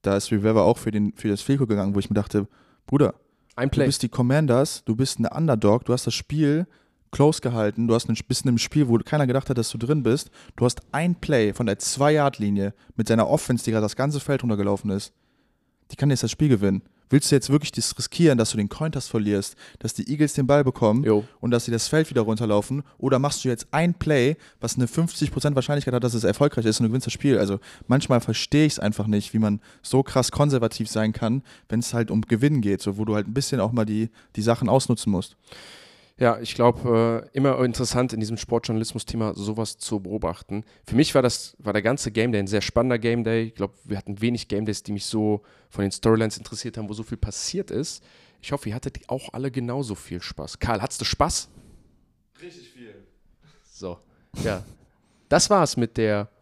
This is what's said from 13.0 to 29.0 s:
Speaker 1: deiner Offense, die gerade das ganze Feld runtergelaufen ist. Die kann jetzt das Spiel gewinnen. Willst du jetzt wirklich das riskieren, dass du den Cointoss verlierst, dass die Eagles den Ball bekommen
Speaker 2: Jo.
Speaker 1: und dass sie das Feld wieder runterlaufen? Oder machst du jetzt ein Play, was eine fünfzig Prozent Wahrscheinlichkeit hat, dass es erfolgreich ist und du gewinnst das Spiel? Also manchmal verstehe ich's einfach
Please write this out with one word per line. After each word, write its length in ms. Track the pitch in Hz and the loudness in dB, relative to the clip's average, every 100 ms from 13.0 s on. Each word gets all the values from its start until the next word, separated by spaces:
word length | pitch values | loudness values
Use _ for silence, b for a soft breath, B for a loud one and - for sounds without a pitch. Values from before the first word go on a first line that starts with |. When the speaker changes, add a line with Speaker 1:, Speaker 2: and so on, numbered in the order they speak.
| 110 | 2
Speaker 1:
deiner 200 | 113 107 | 2 4
Offense, 360 | 156 - 120 | 2 0 -2
die 60 | - | 0
gerade 140 | 110 | 0
das 100 | 107 | -2
ganze 240 | - 139 147 | -2 -2 -2
Feld 240 | - 139 | -2 -2
runtergelaufen 480 | 123 104 101 101 101 | 0 0 0 0 -2
ist. 220 | 98 - _ _ _ _ _ _ _ _ | -4 -6 _ _ _ _ _ _ _ _
Die 40 | - | 0
kann 140 | 143 | 2
jetzt 140 | 127 | 2
das 80 | 113 | 0
Spiel 160 | - 151 | 0 2
gewinnen. 340 | 113 101 98 - b b | 4 4 0 -4 b b
Willst 200 | 143 - | 2 4
du 40 | |
jetzt 140 | 143 - | 2 4
wirklich 240 | 147 147 | 0 0
das 240 | - - - | -4 -6 -6
riskieren, 400 | - - 165 123 | -8 2 4 4
dass 140 | 110 | 2
du 80 | 110 | 0
den 100 | 101 | -4
Cointoss 400 | - 156 143 - | -4 -6 -6 -4
verlierst, 480 | 113 104 101 - - B B | -2 0 -2 -4 -14 B B
dass 160 | - | -8
die 120 | - 143 | -6 -6
Eagles 240 | 147 151 | 0 0
den 120 | - 131 | 0 4
Ball 160 | 143 | 4
bekommen 420 | 131 - 110 113 | 4 2 2 4
Speaker 2:
Jo. 200 | 147 104 104 _ | 4 2 0 _
Speaker 1:
und 100 | 117 | 0
dass 140 | 120 | 0
sie 60 | 117 | 0
das 180 | 113 - | -4 0
Feld 220 | 156 156 | 0 2
wieder 100 | 127 | 0
runterlaufen? 640 | 110 110 113 104 - 135 b b | 0 0 2 2 0 -6 b b
Oder 200 | 135 131 | 0 2
machst 240 | 143 - | 0 -2
du 60 | 131 | -4
jetzt 200 | 117 - | -4 -4
ein 240 | 151 175 | 0 0
Play, 420 | 170 160 147 123 160 b b | 0 0 2 2 0 b b
was 160 | 123 - | -6 -2
eine 100 | 123 | -2
fünfzig 460 | - 170 - 147 | 0 -2 -2 -4
Prozent 240 | - 147 135 | 0 0 0
Wahrscheinlichkeit 380 | 123 147 135 | 0 -2 0
hat, 100 | 123 | 0
dass 80 | 123 | 0
es 120 | 113 | 2
erfolgreich 420 | 104 104 147 - 113 | 0 2 2 2 0
ist 140 | 110 | 2
und 40 | |
du 60 | 113 | 2
gewinnst 160 | 127 127 | 0 -4
das 80 | |
Spiel? 240 | - 139 123 | -2 2 2
Also 220 | 98 98 B B - | 2 -2 B B 0
manchmal 340 | 127 - 123 | 0 2 0
verstehe 460 | - 110 - 147 151 | 0 -4 0 2 2
ich's 120 | - | 2
einfach 280 | 104 104 | -4 -2